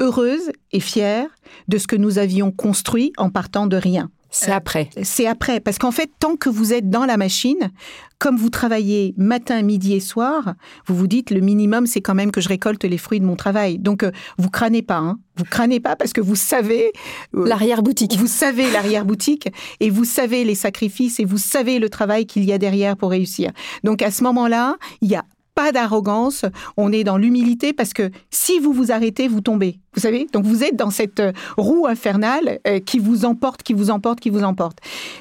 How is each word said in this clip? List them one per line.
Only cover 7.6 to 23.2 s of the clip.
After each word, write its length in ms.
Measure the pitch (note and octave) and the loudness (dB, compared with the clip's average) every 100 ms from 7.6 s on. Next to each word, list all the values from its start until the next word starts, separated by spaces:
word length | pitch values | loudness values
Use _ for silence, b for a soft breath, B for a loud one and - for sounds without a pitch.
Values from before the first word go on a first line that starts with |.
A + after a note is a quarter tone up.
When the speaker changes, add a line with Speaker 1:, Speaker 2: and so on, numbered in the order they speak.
| F#3 - B B B B | -2 -6 B B B B
Speaker 1:
comme 180 | C#4+ B3+ | 0 2
vous 140 | A#3 | 0
travaillez 640 | - A#3+ A3 G3+ G#3 G3 F#3+ | 0 0 0 0 0 0 2
matin, 460 | G3 A3+ A#3 A#3 | 2 2 0 0
midi 320 | G#3 G#3 G3 | 2 2 2
et 60 | G3 | 0
soir, 540 | F#3+ A#3 B3 D#4 G#3 - B B B | -2 -2 -2 -2 -4 -8 B B B
vous 80 | |
vous 120 | F3+ F#3 | 0 2
dites, « 240 | A#3 - | 0 0
Le 80 | G3 | 2
minimum, 460 | F#3+ G#3 G#3 A3+ A#3+ | 4 4 2 2 0
c'est 160 | G3+ | -2
quand 120 | G3 | 0
même 160 | F#3+ G3+ | 0 2
que 120 | G3+ | 0
je 60 | F3 | 0
récolte 360 | F#3 G#3+ G#3 | 0 -2 -2
les 140 | F#3+ F3 | -2 -2
fruits 220 | - G#3+ | -2 0
de 40 | |
mon 120 | F#3 F3 | 0 0
travail. » 420 | G3+ G#3 G3 F3 | -2 0 0 -2
Donc, 220 | G3 G3+ | -2 0
euh, 80 | G3 F#3 B B | -2 -4 B B
vous 140 | F#3 | -2
crânez 320 | - A3+ A3+ | 0 0 0
pas, 160 | A3+ F3 | 0 -2
hein. 200 | D#3+ A3 _ - | -2 -4 _ -8
Vous 80 | |
crânez 360 | F3 - A#3 B3 | -6 0 2 2
pas 160 | - - | 0 -2
parce 160 | B3 | -2
que 80 | - | 0
vous 160 | F#3+ G3+ | 0 0
savez, 560 | - C4 G#3+ A#3 A3+ - B B B | 0 0 2 2 0 -2 B B B
euh, 120 | - F3+ | -2 0
Speaker 2:
L'arrière-boutique. 720 | G#3+ A3 A3+ G#3+ - G3+ G#3 | 2 2 2 2 2 0 2
Speaker 1:
vous 100 | A#3 | 0
savez 440 | - C#4+ A#3+ C4 | 2 0 2 2
l'arrière-boutique 800 | G#3 G3+ G#3+ G3+ G#3 - D4 - B B B | 2 0 0 0 0 0 -2 -2 B B B
et 80 | G#3+ | 0
vous 160 | G3+ | 2
savez 400 | A#3 C#4 B3 B3 | 0 0 0 2
les 100 | A3+ | 0
sacrifices 640 | G3+ G#3 G3 G#3+ - B3 A#3 | 0 -2 -2 -4 -2 -2 0
et 60 | |
vous 140 | G3 G3+ | 0 0
savez 400 | - C#4+ A#3+ B3+ | 0 0 0 0
le 100 | G#3+ | 0
travail 380 | - G#3 G#3+ A3+ | -2 0 0 0
qu'il 180 | G3+ | 0
y 80 | G3 | 0
a 60 | G3 | 2
derrière 380 | G3 G3 G3+ G3 | 0 0 0 0
pour 140 | F#3+ | 0
réussir. 420 | F#3 | 0